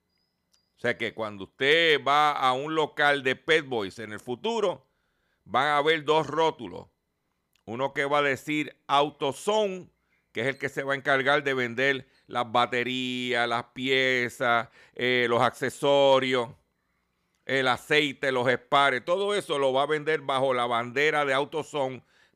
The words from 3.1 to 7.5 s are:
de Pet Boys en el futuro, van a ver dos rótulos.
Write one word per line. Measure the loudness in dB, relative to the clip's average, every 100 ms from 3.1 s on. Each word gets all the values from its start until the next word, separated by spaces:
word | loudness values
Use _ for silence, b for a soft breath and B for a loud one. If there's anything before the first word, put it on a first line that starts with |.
| 2
de | -2 -4
Pet | 0 0
Boys | 0 -6 -6 -10
en | -14
el | -14
futuro, | -10 -8 -4 -2 -2 -4 _ _ _ _ _ _
van | -4 -2 2
a | 2
ver | 2 0
dos | 2 0 0
rótulos. | 0 -2 -2 -14 -14 -18 _ _ _ _ _ _